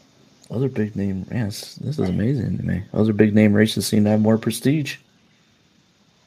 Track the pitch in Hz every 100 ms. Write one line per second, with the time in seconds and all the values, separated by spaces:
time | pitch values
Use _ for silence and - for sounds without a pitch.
0 | _ _ _ _ - 107 135 127 107 104
1 | 98 95 92 120 104 - - - - 151
2 | 95 90 107 139 95 92 87 90 104 -
3 | 110 104 110 107 107 104 107 - 98 110
4 | 104 107 107 110 117 110 131 156 135 -
5 | _ _ _ _ _ _ _ _ _ _
6 | _ _